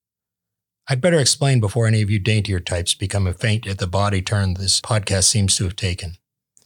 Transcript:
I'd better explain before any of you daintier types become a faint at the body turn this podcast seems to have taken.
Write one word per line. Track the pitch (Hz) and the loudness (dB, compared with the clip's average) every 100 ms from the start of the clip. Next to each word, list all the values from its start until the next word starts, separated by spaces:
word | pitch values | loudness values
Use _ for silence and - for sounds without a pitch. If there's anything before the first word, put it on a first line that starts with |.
| _ _ _ _ _ _ _ _ - | _ _ _ _ _ _ _ _ -4
I'd | 127 | 0
better | 175 165 | 2 4
explain | 123 - 139 131 | 2 2 2 2
before | 104 120 110 | 2 2 2
any | 110 | 2
of | 101 | 2
you | 107 | 0
daintier | 92 107 101 92 | 2 0 0 -4
types | - 90 85 | -2 -4 -2
become | - 98 101 92 | -4 -2 -2 -2
a | |
faint | 85 113 107 98 | -2 -2 -2 -4
at | 98 | -6
the | 90 | -4
body | 98 101 95 | 0 0 0
turn | 90 104 98 | -2 0 0
this | 90 95 - | -2 -2 -2
podcast | - 110 98 95 | 0 -2 0 0
seems | - 107 98 - | 2 2 2 2
to | |
have | 92 - | -2 -4
taken. | 92 87 85 85 _ _ _ _ | -4 -4 -8 -14 _ _ _ _